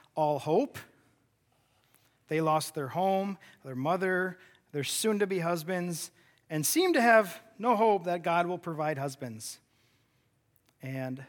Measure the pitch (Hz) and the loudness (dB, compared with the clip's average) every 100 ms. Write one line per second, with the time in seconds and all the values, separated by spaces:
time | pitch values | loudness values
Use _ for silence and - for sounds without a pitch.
0 | _ - 151 143 151 175 277 - - _ | _ -2 0 0 0 0 0 -4 -18 _
1 | _ _ _ _ _ _ _ _ _ _ | _ _ _ _ _ _ _ _ _ _
2 | _ _ - 156 160 156 - 156 135 151 | _ _ -4 0 2 2 0 -6 -6 -2
3 | 190 190 196 196 - - 139 127 147 180 | 0 0 -2 -8 -16 -18 -10 -4 0 0
4 | 185 180 185 175 - _ _ 147 135 - | 2 0 -2 -6 -20 _ _ -6 -4 -2
5 | 220 208 202 190 165 175 156 185 175 165 | 0 2 0 0 0 -2 -2 -4 -2 -6
6 | - _ _ _ - 156 - 320 370 320 | -10 _ _ _ -8 -4 0 2 4 4
7 | 233 226 190 - - - 226 214 220 202 | 6 6 4 -4 -18 -4 0 4 4 2
8 | 175 175 165 170 175 180 170 156 156 143 | 0 -2 0 2 2 -2 -6 -4 -2 -2
9 | 143 131 127 113 - - _ _ _ _ | -4 -6 -12 -10 -14 -16 _ _ _ _
10 | _ _ _ _ _ _ _ _ 131 135 | _ _ _ _ _ _ _ _ -10 -6
11 | 131 131 | -6 -8